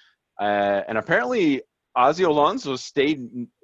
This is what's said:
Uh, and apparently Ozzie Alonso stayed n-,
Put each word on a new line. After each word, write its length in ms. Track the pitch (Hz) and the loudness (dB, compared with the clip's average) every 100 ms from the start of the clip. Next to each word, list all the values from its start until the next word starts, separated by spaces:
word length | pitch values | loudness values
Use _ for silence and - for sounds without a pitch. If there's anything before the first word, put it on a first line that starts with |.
| _ _ _ - | _ _ _ -6
Uh, 420 | 104 101 101 98 - | -2 0 0 0 -2
and 120 | 110 | -4
apparently 640 | 107 185 247 247 160 131 - _ _ 123 | 0 0 0 0 0 0 -6 _ _ 2
Ozzie 280 | 131 160 | 2 4
Alonso 520 | 180 147 151 254 147 127 | 2 4 2 0 -6 -8
stayed 420 | - 143 139 151 | -4 0 0 -2
n-, 300 | 117 123 120 _ | -8 -12 -12 _